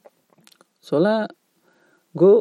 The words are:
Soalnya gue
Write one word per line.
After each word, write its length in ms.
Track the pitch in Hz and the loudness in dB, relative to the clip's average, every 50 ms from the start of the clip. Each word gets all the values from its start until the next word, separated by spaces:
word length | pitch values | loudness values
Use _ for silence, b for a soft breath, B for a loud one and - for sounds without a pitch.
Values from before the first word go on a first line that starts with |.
| _ - _ _ _ _ _ _ _ _ _ _ _ _ _ _ | _ -20 _ _ _ _ _ _ _ _ _ _ _ _ _ _
Soalnya 480 | _ - 139 147 180 208 220 220 208 - - _ _ _ _ _ _ _ _ _ _ _ _ _ _ _ - | _ -6 -4 -2 -2 -2 -4 -6 -8 -12 -16 _ _ _ _ _ _ _ _ _ _ _ _ _ _ _ -4
gue 200 | 160 170 196 214 226 | 0 2 2 2 2